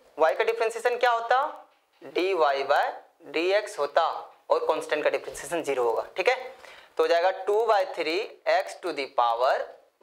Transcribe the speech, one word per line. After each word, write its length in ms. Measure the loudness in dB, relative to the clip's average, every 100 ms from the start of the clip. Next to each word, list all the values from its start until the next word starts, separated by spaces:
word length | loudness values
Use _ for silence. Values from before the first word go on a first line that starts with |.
| _ 2
y 160 | 2 4
का 80 |
डिफरेंशिएशन 520 | 0 0 -2 -2 -2 2
क्या 120 | 2
होता? 560 | 2 2 2 0 -6 -18 _ _ _
dy 260 | -8 -2 0
by 200 | 2 2 2 2 0 0 -4 -16 _ -8 -2
dx 420 | 0 0 -2 -4
होता 280 | -2 0 0 -2 -10 -16 -2
और 140 | 0 0
कांस्टेंट 360 | -2 -2 -2
का 60 | 0
डिफरेंशिएशन 520 | -2 -4 -12 -6 -4
ज़ीरो 220 | -2 0
होगा, 220 | 0 0 -4 -2
ठीक 120 | 0
है। 80 | 0 -4 -16 -20 -20 -8 -2
तो 60 |
हो 40 | 2
जाएगा 220 | 2 2 0
two 140 | -2 0 2
by 140 | 2 0 -4
three 220 | -4 -4 -4 -6 0
x 280 | 0 0 -6
to 120 | -6 -6
the 100 | -4 0
power 340 | 2 2 2 2 -2 -12 _ _